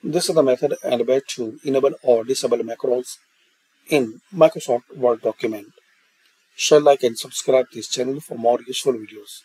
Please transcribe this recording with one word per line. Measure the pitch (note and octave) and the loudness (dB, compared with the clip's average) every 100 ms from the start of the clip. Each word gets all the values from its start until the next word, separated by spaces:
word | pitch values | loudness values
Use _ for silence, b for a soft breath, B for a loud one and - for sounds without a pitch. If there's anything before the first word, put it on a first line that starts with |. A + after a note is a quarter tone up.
This | - D#3+ - | -4 -4 0
is | D#3+ | 2
the | |
method | C#3 B2+ D3 - | 2 2 0 -4
and | A#2 B2 A#2+ | -2 -2 2
way | C3 - - | 0 -2 -8
to | A2+ - | -8 -8
enable | D3+ C3+ C#3 - | -2 2 0 0
or | - A#2+ A2+ | 2 2 2
disable | C3+ - A#2+ | -4 -2 -2
macros | A2+ A#2 C3 B2 B2+ - _ _ _ _ _ _ _ | -2 -6 -2 -2 -4 -16 _ _ _ _ _ _ _
in | D3+ A#2+ A2+ _ F#3+ | 0 0 -8 _ 4
Microsoft | D#3+ - - A#2+ _ - | 4 4 -4 -4 _ -2
Word | B2 A2+ | 0 0
document. | A#2 G#2+ A#2 G#2+ D2+ _ _ _ _ _ _ _ _ - | -4 -4 -6 -6 -14 _ _ _ _ _ _ _ _ -8
Share, | - D3+ | 4 4
like | D3 C#3+ | 6 4
and | B2 A2+ | 2 -4
subscribe | C3 - - C3 B2+ | -12 -10 0 0 0
this | A#2 G#2+ | -8 -10
channel | - B2+ C#3 | -6 -4 -6
for | - A#2+ | -10 -2
more | A#2 A#2+ A#2+ | 0 0 -2
useful | B2+ C#3+ | -6 -2
videos. | A#2+ G#2+ G#2+ G#2 - | -2 -6 -20 -20 -20